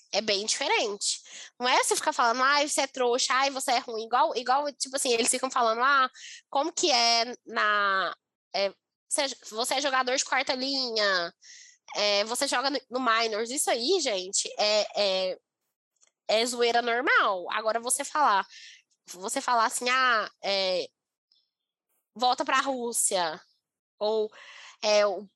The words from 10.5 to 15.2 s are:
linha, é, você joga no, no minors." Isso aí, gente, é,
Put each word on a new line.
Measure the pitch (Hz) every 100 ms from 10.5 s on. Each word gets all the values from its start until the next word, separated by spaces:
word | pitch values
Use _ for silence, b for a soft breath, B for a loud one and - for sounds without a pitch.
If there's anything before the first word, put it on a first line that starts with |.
linha, | 254 262 269 254 220 202 185 170 - B B B B - -
é, | 208 202 220
você | 240 277
joga | 269 269
no, | 277 -
no | 247
minors." | 247 226 226 208 233
Isso | 285 -
aí, | 262 254 381
gente, | 262 190 185 - - -
é, | 208 214 208 - 202 190